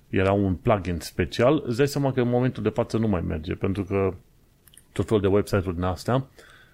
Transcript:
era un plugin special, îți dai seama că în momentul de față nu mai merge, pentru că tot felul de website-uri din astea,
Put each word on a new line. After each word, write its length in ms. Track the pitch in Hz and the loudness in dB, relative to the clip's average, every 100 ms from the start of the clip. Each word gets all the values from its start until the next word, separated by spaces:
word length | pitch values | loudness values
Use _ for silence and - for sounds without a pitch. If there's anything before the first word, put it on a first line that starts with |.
| - | -4
era 220 | 101 95 | 0 2
un 240 | 101 95 87 | 2 2 0
plugin 440 | 120 104 90 82 | 0 0 0 -6
special, 640 | - - 87 - 120 156 - | -6 -4 -2 2 2 2 0
îți 120 | 113 | 0
dai 100 | 139 | 0
seama 260 | 143 139 | 2 -2
că 80 | 127 | 0
în 80 | 120 | 0
momentul 340 | 123 127 117 | 2 0 0
de 60 | 104 | -2
față 280 | 120 113 110 | -2 -2 0
nu 100 | 113 | 0
mai 140 | 90 | 0
merge, 340 | 87 82 85 90 | -2 -4 -6 -4
pentru 280 | 98 95 | -2 -2
că 300 | 92 98 95 95 _ _ _ _ _ - _ | -2 0 0 -2 _ _ _ _ _ -20 _
tot 160 | - 95 | -6 0
felul 140 | 110 | 2
de 60 | 95 | 4
website-uri 480 | 101 98 104 92 87 | 2 2 0 0 -2
din 80 | |
astea, 440 | 90 90 - 127 135 - - - - | -4 -4 -2 -2 -4 -16 -20 -20 -20